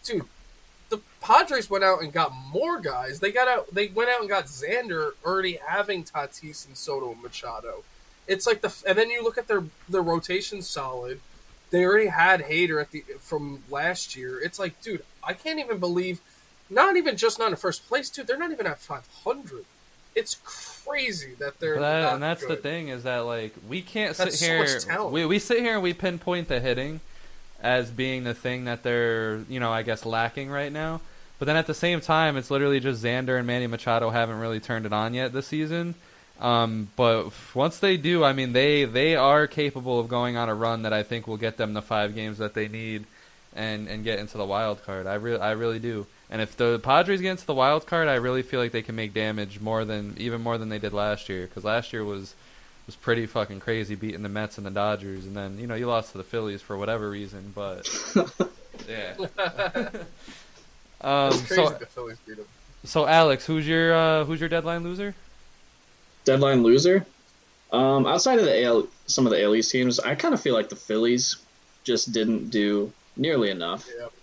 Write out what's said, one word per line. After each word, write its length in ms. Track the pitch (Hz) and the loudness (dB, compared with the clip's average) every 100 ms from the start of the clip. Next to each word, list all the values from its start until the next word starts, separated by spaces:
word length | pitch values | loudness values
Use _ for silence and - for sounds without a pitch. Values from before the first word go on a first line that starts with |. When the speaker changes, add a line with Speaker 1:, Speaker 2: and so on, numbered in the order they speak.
Speaker 1:
Dude, 180 | - 208 131 - - - - - - | -2 -4 -4 -16 -20 -20 -20 -20 -8
the 120 | 427 - - | -8 -8 -12
Padres 480 | - 254 330 262 202 | 6 6 6 -2 0
went 140 | 196 | 2
out 180 | 190 180 | 4 2
and 120 | 160 | 0
got 200 | 160 147 | 0 0
more 460 | - 135 175 330 269 | -2 -6 -2 -2 -2
guys. 400 | 160 127 127 - | -2 -4 -6 -4
They 140 | 196 | 0
got 160 | 240 254 | 2 4
out, 260 | 247 - | 2 0
they 140 | 190 208 | -2 -2
went 200 | 190 240 | 0 2
out 120 | 247 | 0
and 80 | 202 | 0
got 160 | 202 | -2
Xander, 720 | 139 131 147 240 240 165 151 - | -2 -8 -4 -2 -2 -4 -4 -4
already 340 | 170 190 185 165 156 | -2 0 0 -4 -4
having 380 | 190 202 185 | -2 -2 -4
Tatis 600 | 156 151 143 - 151 147 | -6 -8 -8 -10 -14 -14
and 120 | 139 131 | -14 -12
Soto 340 | - 139 127 | -6 -6 -6
and 100 | 113 | -10
Machado. 640 | 120 - 117 113 117 107 - - - - - | -14 -12 -10 -10 -10 -14 -16 -20 -20 -20 -4
It's 180 | 190 466 | 0 2
like 140 | 427 | 2
the, 120 | - - 196 | 0 -4 2
and 100 | 190 | 2
then 140 | 233 | 2
you 140 | 480 | 0
look 120 | 226 240 | -2 -2
at 120 | 233 | 0
their, 160 | 202 160 - - | -2 -2 -14 -2
their 140 | 185 | 0
rotation 600 | 170 165 - 185 208 202 | 2 0 0 -4 -4 -8
solid. 560 | 170 151 135 131 123 131 - - - - - | -8 -6 -6 -6 -8 -10 -14 -20 -20 -20 0
They 140 | 175 | 2
already 220 | 180 208 208 | 6 6 4
had 360 | 165 175 185 | 4 6 4
Hader 380 | 147 156 175 151 | 2 0 2 0
at 120 | 147 | -4
the, 100 | 151 - 139 | -10 -14 -16
from 460 | - 156 143 139 117 | -6 -6 -6 -12 -8
last 460 | 143 170 180 - | -2 -2 -2 -8
year. 260 | 131 127 127 | -10 -10 -8
It's 200 | 165 - | -8 -6
like, 200 | 185 - | -8 -8
dude, 220 | 226 190 - - | -10 -10 -10 -12
I 80 | 147 | -10
can't 260 | 185 311 311 | -6 -6 -4
even 220 | 254 202 | -4 -2
believe, 400 | 180 175 185 175 - - - - - | 0 0 -2 -6 -12 -20 -20 -20 -2
not 260 | 208 370 359 | 4 4 4
even 200 | 302 202 | 2 2
just 240 | 226 214 | 0 2
not 100 | 226 | -2
in 60 | 170 | 0
first 320 | 185 - - | -2 -4 -2
place, 200 | 262 262 | -2 -2
dude. 200 | - 226 | -8 -4
They're 100 | 269 | -2
not 140 | 339 | -2
even 160 | 285 190 | -2 -4
at 100 | 143 | -6
five 300 | - 131 - - | -10 -12 -12 -8
hundred. 400 | 202 269 208 135 - _ - - - | -4 -4 -6 -16 -18 _ -20 -20 -4
It's 220 | - - - | -4 -4 -8
crazy 920 | - - - - - 285 254 180 135 127 | -10 -14 -12 -14 -6 -4 -2 -4 -10 -8
that 180 | 143 - | -8 -4
they're 160 | 160 | -2
Speaker 2:
But 60 | 151 | 0
that, 200 | 147 160 | 2 2
Speaker 1:
not 120 | 156 | 2
Speaker 2:
and 80 | 139 | 0
that's 200 | 151 170 | -2 -4
the 120 | - | -4
Speaker 1:
good. 80 | 151 | -4
Speaker 2:
thing 260 | 143 165 151 | -4 -6 -6
is 120 | 127 | -6
that, 160 | 127 123 117 | -4 -2 -2
like, 280 | 117 110 - 101 | -4 -6 -12 -10
we 140 | 160 | -10
can't 340 | 180 220 208 156 | -6 -4 -4 0
Speaker 1:
That's 220 | 185 - | 0 2
Speaker 2:
sit 80 | 170 | 2
Speaker 1:
so 120 | 165 | 4
much 100 | 147 | 2
Speaker 2:
here. 100 | 127 | 0
Speaker 1:
talent. 340 | - 180 208 | -2 -2 -2
Speaker 2:
We, 140 | 151 160 | 0 2
we 140 | 202 | 0
sit 180 | - 240 | 2 0
here 160 | 240 | 2
and 80 | 214 | 0
we 120 | 185 | 0
pinpoint 520 | 175 190 175 - 180 160 | -2 -4 -2 -2 -4 0
the 140 | 123 | -2
hitting 400 | 127 120 139 156 - - - - - - | 0 -2 -2 -8 -12 -16 -16 -16 -16 -6
as 280 | 120 127 113 | 0 0 0
being 320 | 117 131 131 | -4 -4 -2
the 120 | 123 | -4
thing 320 | 113 127 127 123 | -4 -4 -4 -4
that 160 | 120 | -4
they're, 560 | 123 120 117 113 110 110 110 | 0 2 2 0 -2 -4 -6
you 100 | 127 | -4
know, 140 | 117 | -2
I 100 | 113 | -2
guess, 220 | 113 110 113 | -2 -4 -2
lacking 440 | 113 117 - 139 | 0 0 -4 -6
right 200 | 143 143 | -6 -4
now. 300 | 151 160 160 - - - - | -4 -6 -6 -10 -18 -20 -4
But 80 | 139 | 0
then 100 | 160 | 2
at 100 | 160 | 0
the 80 | |
same 260 | 151 175 175 | -2 0 0
time, 360 | - 160 160 139 | 2 2 2 0
it's 140 | 123 | -2
literally 300 | 139 143 139 | 2 4 2
just 220 | 131 117 | 0 -2
Xander 360 | 117 123 127 127 | 0 0 0 0
and 80 | 120 | 0
Manny 200 | 123 123 | -2 -2
Machado 440 | 113 - 113 113 | -4 0 2 2
haven't 280 | 117 113 110 | 2 0 -2
really 220 | 113 110 | -4 -4
turned 260 | - 113 110 | -4 -4 0
it 60 | |
on 220 | 107 110 | 0 0
yet 180 | 123 131 | -2 -2
this 160 | 127 - | -4 -4
season. 460 | 151 156 170 170 170 - - - - | -4 -2 -2 -4 -8 -16 -20 -20 -4
Um, 520 | 120 117 117 110 101 - | 2 2 2 -2 -6 2
but 320 | 120 113 87 | 4 4 0
f-, 260 | - - | -8 -6
once 240 | 123 151 - | 0 0 2
they 180 | 196 185 | 2 2
do, 260 | 147 175 | 2 4
I 120 | 143 | 4
mean, 180 | 135 127 | 4 2
they, 320 | 123 143 147 | 4 6 4
they 320 | 131 120 156 160 | 4 4 4 6
are 300 | 135 147 151 | 6 6 4
capable 520 | - 147 139 127 120 | 0 -2 -2 0 0
of 80 | 117 | 2
going 300 | 123 123 120 | 0 0 0
on 140 | 117 | 0
a 40 | |
run 280 | 107 117 113 | 0 0 0
that 100 | 110 | 0
I 100 | 107 | -2
think 240 | 104 117 107 | -2 -6 -4
will 120 | 110 | -4
get 180 | 110 - | -4 -2
them 160 | 107 | -4
the 80 | 104 | -4
five 340 | 104 107 104 | -2 0 0
games 220 | 107 107 104 | -2 -8 -4
that 140 | 107 | -4
they 160 | 107 107 | -4 -4
need 380 | 113 113 107 107 - - - - | -6 -6 -8 -10 -20 -20 -20 -16
and, 340 | - 110 107 107 | -8 -6 -6 -6
and 160 | 107 | -6
get 140 | 110 104 | -2 -4
into 180 | 107 110 | -4 -6
the 80 | |
wild 400 | 98 98 110 101 | -2 0 0 -4
card. 220 | - 95 95 | -6 -6 -4
I 80 | |
re-, 240 | 104 117 117 | -4 -2 -2
I 140 | 104 | 0
really 260 | 110 117 113 | 0 -2 -2
do. 280 | 117 110 98 - - | -4 -6 -8 -16 -10
And 140 | 110 | -6
if 120 | 107 - | -6 0
the 200 | 120 117 | 2 2
Padres 440 | 123 147 175 196 | 4 4 4 0
get 80 | 185 | -2
into 160 | 185 - | -4 -2
the 80 | |
wild 320 | 135 131 156 - | 2 4 2 0
card, 200 | 170 156 | 0 2
I 100 | 127 | 2
really 260 | 123 131 | 2 0
feel 180 | 127 131 | -2 -2
like 120 | 120 | 0
they 100 | 117 | -2
can 140 | 107 113 | -4 -6
make 180 | 107 | -4
damage 460 | 104 107 107 101 101 | -2 -2 -2 -6 -6
more 260 | 107 110 107 | -2 -2 -2
than, 280 | 107 104 - | -4 -6 -6
even 240 | 117 117 | -6 -4
more 160 | 117 117 | -2 -2
than 100 | 110 | -2
they 100 | 104 | -4
did 140 | 104 | -4
last 380 | 101 104 104 - | -2 -2 -2 -4
year, 160 | 92 90 | -6 -6
'cause 180 | - | -6
last 300 | 104 113 117 | -2 -2 -2
year 100 | 113 | -6
was, 300 | 104 101 95 - - - - - - | -6 -6 -10 -18 -20 -20 -20 -20 -20
was 100 | - | -6
pretty 280 | - 117 | 0 0
fucking 360 | 110 117 101 98 | 0 -4 -4 -6
crazy 340 | 104 113 104 | -4 -4 -4
beating 280 | 101 107 82 | -6 -6 -6
the 60 | 104 | -6
Mets 300 | 104 107 - | -6 -6 -8
and 80 | 101 | -6
the 40 | |
Dodgers, 540 | 101 104 104 98 95 | -2 0 -2 -6 -10
and 100 | 95 | -10
then, 240 | 101 98 98 | -8 -8 -8
you 80 | 120 | -8
know, 80 | |
you 120 | 113 120 | -4 0
lost 260 | 117 107 | -2 -2
to 60 | 95 | -12
the 60 | |
Phillies 360 | 92 117 110 98 | -6 -4 -4 -8
for 160 | - 101 | -8 -6
whatever 320 | 101 113 104 | -2 -2 -4
reason, 440 | 101 101 101 101 | -6 -10 -12 -12
but 340 | 101 101 92 - - - | -8 -8 -8 -8 -8 0
Speaker 3:
<laughs> 720 | 196 - - 180 - - - - | 0 0 -4 -6 -6 -20 -18 -12
Speaker 2:
yeah. 280 | 110 92 | -8 -8
<laughs> 220 | 95 185 - | -8 -8 -4
Speaker 1:
That's 680 | 180 196 190 - 220 - - - - - - - - - - - | -4 -2 -4 -4 -6 -8 -14 -18 -20 -20 -20 -20 -20 -20 -20 -8
Speaker 2:
Um, 300 | 139 139 135 131 123 | 0 2 2 0 0
Speaker 1:
crazy 80 | |
Speaker 2:
so, 160 | 185 151 | 4 4
Speaker 1:
the 160 | - 117 | 2 -12
Phillies 320 | - 120 113 - | -12 -12 -12 -16
beat 120 | 107 | -16
'em. 60 | 107 - - - | -16 -20 -20 -20
Speaker 2:
so 220 | - 165 147 | -2 2 6
Alex, 400 | 160 156 131 - | 8 8 4 0
who's 200 | 160 151 | -2 2
your, 280 | 165 165 | 4 6
uh, 300 | 165 160 156 | 6 6 4
who's 140 | 147 160 | 2 -2
your 100 | 165 | 0
deadline 360 | 165 165 170 | 0 -2 -4
loser? 300 | 170 180 202 190 - - - - - - _ - - - | -6 -6 -8 -10 -18 -20 -20 -20 -20 -20 _ -20 -20 -2
Speaker 3:
Deadline 400 | 135 135 139 131 | 4 6 6 8
loser? 420 | 117 131 170 190 - - - - _ - - | 8 8 8 6 2 -18 -20 -20 _ -20 -2
Um, 340 | 117 135 139 117 | 2 4 4 4
outside 340 | 175 262 240 | 4 4 6
of 60 | 170 | 6
the 60 | |
A 120 | 139 | 6
L, 240 | 120 117 - - - | 6 4 2 -8 -4
some 200 | - 127 | 2 4
of 40 | |
the 80 | 90 | 6
A 60 | |
L 100 | 104 | 6
East 160 | 110 110 | 4 4
teams, 300 | 131 127 117 | 2 2 2
I 160 | 123 143 | 0 0
kinda 200 | 330 254 | 2 2
feel 180 | 143 | 2
like 140 | 113 104 | 2 0
the 60 | 104 | -8
Phillies 600 | - 107 117 123 - - - - - - | -2 2 4 2 0 -4 -12 -20 -20 -10
just 260 | - 117 - | -2 0 0
didn't 380 | 110 110 110 - | 0 2 0 0
do 420 | 110 104 104 104 - - - | 0 2 2 -2 -8 -16 -4
nearly 340 | 147 143 104 | 0 2 2
enough 380 | 92 85 92 - 120 | 0 -4 -6 -8 -12
Speaker 1:
Yep. 160 | 117 - | -12 -16